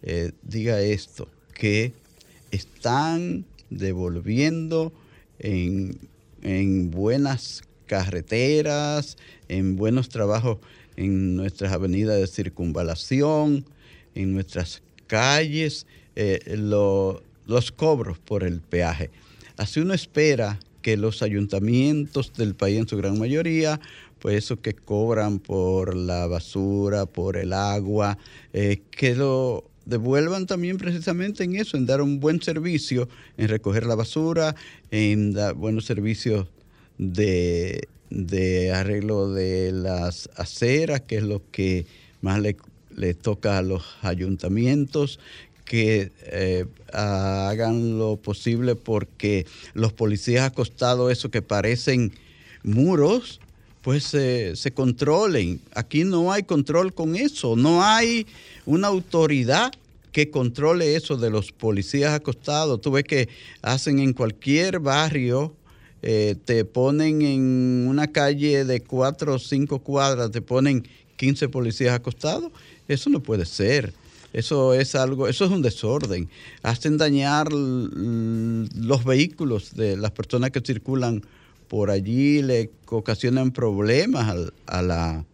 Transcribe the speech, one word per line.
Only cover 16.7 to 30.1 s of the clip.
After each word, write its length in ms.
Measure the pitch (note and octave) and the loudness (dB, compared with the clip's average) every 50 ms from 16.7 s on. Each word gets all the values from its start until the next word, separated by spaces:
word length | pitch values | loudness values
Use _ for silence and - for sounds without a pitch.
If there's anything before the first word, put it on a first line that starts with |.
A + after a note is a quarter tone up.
| G#2 G#2 G#2 G2+ G2 G2 G2 F#2+ F#2 - - - _ _ _ - | 2 2 2 2 2 2 0 0 -2 -6 -10 -20 _ _ _ -2
los 260 | A2 B2 A#2+ - - | 0 0 0 0 -4
cobros 440 | - D#3 D#3 D#3 C3+ A2+ G#2 E2+ - | -2 2 2 2 2 0 -6 -8 -12
por 280 | _ - G#2+ G2+ F#2 | _ -6 -4 -2 -2
el 160 | F2+ F2 E2+ | -2 -4 -6
peaje. 480 | E2 - - F2 F2 E2+ D#2+ C#2+ D2+ - - - - - - - - - - - | -8 -4 -2 0 0 0 0 -2 -6 -8 -10 -18 -20 -20 -20 -20 -20 -20 -8 -6
Así 240 | G2+ G2+ - D3+ | -6 -4 -2 0
uno 120 | D#3+ F3+ G3 | 0 0 0
espera 640 | F3+ - - _ D3 D3+ D#3 C#3 A#2 A#2 G2+ G#2 G2 - _ _ _ | -2 -4 -4 _ 2 4 4 4 2 0 -2 -4 -6 -10 _ _ _
que 140 | - A#2 A2 | -2 0 0
los 260 | G#2 G#2 A2 A2 - | 2 0 -2 -2 -2
ayuntamientos 1080 | A#2 A2 G#2 G2+ G2+ G2+ G2 G2 G2 A2 A#2+ B2 C3 C#3+ D3+ D3+ C#3+ - - C#3 B2+ - - - | -2 -2 0 0 -2 0 -2 -2 0 2 2 2 4 2 2 0 -2 -4 -4 -6 -6 -6 -4 -4
del 180 | A#2 G#2 F#2+ | -2 -2 -2
país, 240 | - - G2 G2+ G#2+ | 0 0 0 2 0
en 80 | A2 - | 0 -2
su 80 | - | -2
gran 240 | G2+ G2 G2 G2+ G#2+ | -2 -2 0 0 0
mayoría, 600 | A2+ A#2 C3+ D#3 E3 E3+ E3 D#3+ D#3+ D#3 D3+ D3+ - - - - - - - _ | 0 0 0 0 0 0 0 2 2 0 0 -2 -6 -14 -20 -20 -20 -20 -20 _
pues 180 | - - G#2 G#2 G#2+ | -4 -2 -2 -2 -2
eso 160 | - B2 G#2+ | -2 -8 -6
que 100 | - A2+ G#2 | -6 -8 -8
cobran 680 | - - - G#2 G#2 G#2+ A2+ A#2 A2 G#2+ G#2 G#2 G2 | -8 -6 -4 -2 0 0 0 0 0 0 0 -2 -4
por 560 | - - G2+ F#2+ F#2 F#2 F#2+ F#2+ F#2 F#2 F#2 F#2 | -4 -4 -2 0 0 2 2 0 0 -2 -2 -4
la 300 | F2+ F2+ F2+ F2 F2 F2 | -2 -2 -2 -2 -2 -2
basura, 800 | F2 E2+ E2 - - G2 G2 G2 G2+ G2+ G2+ G2+ G2+ G2+ G2 | -2 -4 -6 -6 -4 -2 -2 0 0 0 0 0 0 0 -2
por 300 | F2 - - F2 F#2 F#2 | -4 -4 -4 -4 -4 -2
el 160 | F#2+ F#2+ F#2 | -4 -4 -2
agua, 680 | F#2 F#2+ G2+ G2+ G2+ G#2 G2+ F#2+ G#2 G#2+ G#2 G2+ G2+ F#2+ - - - - - - _ | -2 -2 0 0 -2 -2 -2 -2 0 0 0 0 -2 -4 -10 -20 -20 -20 -20 -8 _
eh, 280 | - G#2 G2+ G2+ G2 - _ | -2 0 0 0 0 -4 _
que 260 | - - - C3 B2 | -8 -2 0 0 0
lo 540 | B2 C#3 C#3 C3 C3 C3 B2+ A#2 F2+ - - _ _ _ | 2 0 0 0 0 0 -2 -2 -4 -8 -14 _ _ _
devuelvan 600 | - A#2 A#2 G#2+ B2+ | -4 -4 -2 0 2